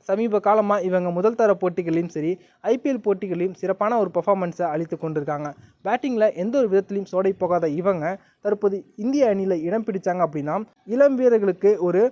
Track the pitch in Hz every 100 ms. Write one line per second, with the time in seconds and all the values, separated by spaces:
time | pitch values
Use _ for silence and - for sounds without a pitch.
0 | - 196 226 208 196 214 208 202 185 180
1 | 180 175 208 233 220 185 185 175 170 165
2 | 170 160 151 185 _ _ 196 247 285 254
3 | 208 196 202 170 180 180 185 185 202 240
4 | 190 175 165 196 175 - 170 156 165 165
5 | 160 156 143 147 147 139 - _ 190 240
6 | 285 233 214 - 190 269 233 190 190 202
7 | 190 180 190 196 175 175 165 147 185 185
8 | 151 196 _ _ 208 208 202 196 - -
9 | 220 277 247 196 190 175 165 214 226 190
10 | 185 180 165 151 143 175 220 _ - 240
11 | 285 262 254 226 202 180 196 202 175 180
12 | 240